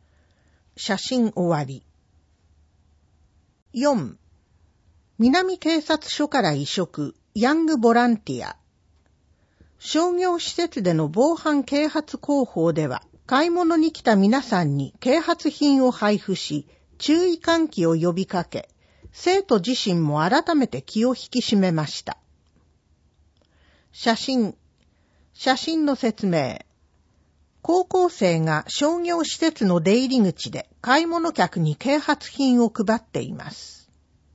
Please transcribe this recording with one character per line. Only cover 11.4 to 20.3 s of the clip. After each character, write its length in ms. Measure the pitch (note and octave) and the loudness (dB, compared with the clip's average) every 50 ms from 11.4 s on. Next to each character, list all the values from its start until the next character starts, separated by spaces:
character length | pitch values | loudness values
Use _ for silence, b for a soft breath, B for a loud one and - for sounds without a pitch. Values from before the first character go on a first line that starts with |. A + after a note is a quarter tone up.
| - D#4+ D4 C#4+ C4 | -2 0 0 0 -2
啓 240 | - C#4 C#4+ D4+ | -2 -2 -2 -2
発 320 | D4+ - D#4+ D4 - - C4+ | 0 -2 -4 -6 -6 -12 -10
広 320 | - - C#4+ C#4+ B3 - | -4 -2 0 0 0 -2
報 220 | - F3 D#3+ E3+ D#3 | -2 0 0 2 2
で 160 | D#3+ D#3 C#3 | 0 -2 -2
は、 160 | B2+ - - _ _ _ _ | -4 -8 -10 _ _ _ _
買 200 | - B3 C4 D#4+ | -2 0 2 2
い 40 | F4 | 2
物 260 | E4+ F4+ F4+ D#4+ E4+ | 0 0 2 2 2
に 160 | D#4+ D#4 D#4+ D#4 | 2 2 0 -2
来 100 | - - | 0 2
た 140 | B3 A3 | 2 4
皆 260 | F#3+ G3 G#3 A#3+ C#4 B3+ | 6 6 4 4 2 0
さ 200 | - A3+ F3+ E3+ | 0 -2 0 0
ん 140 | D3 C#3 | 0 0
に 180 | C#3 C3+ - - _ | -2 -4 -6 -10 _
啓 220 | - B3+ C4+ E4+ | 0 2 2 2
発 300 | D#4+ - E4+ - - D#4 | 2 0 -2 -2 -2 -4
品 340 | - - C#4+ D4 C#4 C4+ C4 | -2 0 2 4 4 4 4
を 80 | B3+ A#3+ | 2 2
配 260 | - G#3+ G#3 G#3 F#3+ | 2 0 0 0 0
布 160 | - - F#3 | 0 -4 -4
し、 320 | - - - D3+ D3 - b b b b b b _ | -4 -4 -6 -6 -6 -8 b b b b b b _
注 300 | - - D4+ E4+ F4+ F#4 | 0 2 2 4 4 2
意 60 | E4+ | 0
喚 340 | E4 - E4+ E4 E4 D#4+ D#4 | 0 0 0 2 2 2 0
起 180 | - - E3 | 0 0 2
を 80 | E3 E3 | 2 2
呼 180 | D#3+ E3 F3 E3+ | 2 2 0 0
び 140 | F3+ F#3+ | -2 -4
か 180 | - - F3+ E3 | -4 -4 -4 -4
け、 240 | - - B2 - - _ b b b b b b b - | -6 -8 -12 -12 -12 _ b b b b b b b -20
生 300 | - - E4+ F#4 G4 G4 | -4 0 0 2 2 2
徒 160 | - B3+ G#3 | 2 0 0
自 120 | E3+ A#3+ C4 | 2 0 -2
身 280 | - - A3 F3 E3+ | -2 -2 0 0 2
も 180 | D#3+ D3 D3 D3+ | 2 2 2 0
改 380 | D#3 F3+ | 0 2